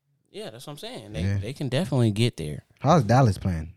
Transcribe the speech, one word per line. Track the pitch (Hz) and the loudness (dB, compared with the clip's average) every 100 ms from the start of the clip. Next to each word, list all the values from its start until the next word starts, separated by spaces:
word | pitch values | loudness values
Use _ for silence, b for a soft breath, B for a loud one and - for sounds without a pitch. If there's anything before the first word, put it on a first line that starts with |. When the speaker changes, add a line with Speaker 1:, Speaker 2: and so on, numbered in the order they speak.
| _ _ _ | _ _ _
Speaker 1:
Yeah, | 196 214 | -16 -14
that's | 113 151 | -14 -16
what | |
I'm | 147 | -14
saying. | 220 214 104 | -14 -14 -10
They, | 107 | -4
Speaker 2:
Yeah. | 95 101 | -2 -2
Speaker 1:
they | 101 | -4
can | 147 135 | -6 -4
definitely | 127 190 135 117 | -2 0 2 2
get | 101 117 - | 2 0 0
there. | 76 71 - _ | -8 -8 -14 _
Speaker 2:
How's | 135 165 | 4 4
Dallas | 104 123 123 92 | 6 6 4 2
playing? | 98 80 82 | -2 -4 -6